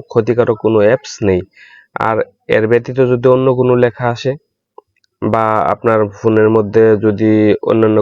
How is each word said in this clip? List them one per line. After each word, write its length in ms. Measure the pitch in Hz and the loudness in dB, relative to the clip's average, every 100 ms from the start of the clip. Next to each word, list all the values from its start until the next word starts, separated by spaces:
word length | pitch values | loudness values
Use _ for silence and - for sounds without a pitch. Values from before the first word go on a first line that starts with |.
ক্ষতিকারক 540 | - 120 110 120 123 110 | -2 -4 -2 0 0 0
কোনো 180 | 113 110 | 0 2
অ্যাপস 340 | 104 127 - - | 2 0 -6 -6
নেই। 180 | 101 90 92 _ - - _ - | -2 -2 -4 _ -20 -20 _ -6
আর 180 | 110 110 - _ - | -4 -2 -6 _ -4
এর 140 | 110 110 | -2 2
ব্যতীত 320 | 117 120 127 127 | 0 -2 -2 0
যদি 200 | 123 127 | 2 2
অন্য 200 | 127 131 127 | 2 0 0
কোনো 180 | 127 123 | 0 2
লেখা 300 | 120 - 120 | 0 -2 -6
আসে 220 | 120 131 143 _ _ _ _ _ _ _ - | -4 -6 -8 _ _ _ _ _ _ _ -8
বা 240 | 107 110 110 107 - | -4 -2 0 0 -2
আপনার 320 | 104 120 110 101 | -2 0 0 -2
ফোনের 380 | - 113 110 107 | -2 0 2 2
মধ্যে 340 | 110 104 113 110 107 | 2 0 2 2 2
যদি 300 | 110 101 110 107 104 - | 0 0 0 2 2 0
অন্যান্য 360 | - 113 110 107 | -2 0 2 0